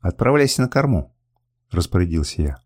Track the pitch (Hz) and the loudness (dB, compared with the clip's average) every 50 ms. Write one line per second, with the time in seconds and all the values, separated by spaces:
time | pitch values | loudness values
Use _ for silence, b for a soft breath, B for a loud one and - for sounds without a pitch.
0 | - 92 - - - 127 139 147 143 131 - - 131 123 - 139 135 143 127 82 | -4 -4 -4 0 0 2 4 4 2 2 2 0 -2 0 0 0 0 2 0 0
1 | 69 - _ _ _ _ _ _ _ _ _ _ _ _ - 85 82 - - 95 | -2 -6 _ _ _ _ _ _ _ _ _ _ _ _ -2 -2 -2 0 0 0
2 | 92 87 82 80 78 - - - 80 73 69 - _ | 0 2 0 -2 -2 -4 -4 -4 -4 -4 -4 -8 _